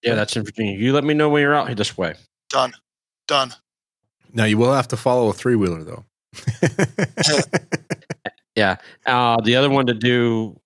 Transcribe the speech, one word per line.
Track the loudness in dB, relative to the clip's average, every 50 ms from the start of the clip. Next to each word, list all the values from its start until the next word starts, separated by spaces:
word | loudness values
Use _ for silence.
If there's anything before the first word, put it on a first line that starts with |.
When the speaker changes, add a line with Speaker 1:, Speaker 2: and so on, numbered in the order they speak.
| 0
Speaker 1:
Yeah, | 0 0
that's | 0 -2 -2 -4
in | -6 -6
Virginia. | -8 -6 -6 -4 -4 -4
You | -2 -2 0 0
let | 0 0
me | 0 0
know | 2 2 2
when | 2 2 2
you're | 2 2
out | 0 0 -2 -4
this | -4 -4 -4 -4
way. | -4 -6 -6 -6 -10 _ _ _ _ _ _
Speaker 2:
Done. | -2 0 0 -2 -4 -12 _ _ _ _ _ _ _ _ _ -2
Done. | 0 0 0 -2 -6 -18 _ _ _ _ _ _ _ _ _ _ _ _ _ _ -2
Speaker 3:
Now, | 0 2
you | 2 4 4
will | 4 2 2
have | 2 0 -2
to | -4
follow | -4 0 0 2 2 2 0
a | 0
three-wheeler, | 0 0 0 2 2 2 0 -2 -4 -10
though. | -14 -16 -16 -18 _ _ _ _ _ _ -10 -8 -8 -4 0
<laughs> | -2 -2 0 0 -2 -2 -2 -4 -6 -6 -2 -2 0 0 2 0 -2 -2 -4 -6 -6 _ -10 -10 -8 _ -10 -10 -10 _ -16 _ _ -14 -14 _ _ _ _
Speaker 1:
Yeah. | 0 2 2 0 -2 -8 -20 -20 _ _
Uh, | 0 2 2 4 2 2 2 2
the | 2 2
other | 4 4 4
one | 2 2 2
to | 2 0
do | 0 0 2 2 4 2 2 0 -2 -4 -6 -10 -18 _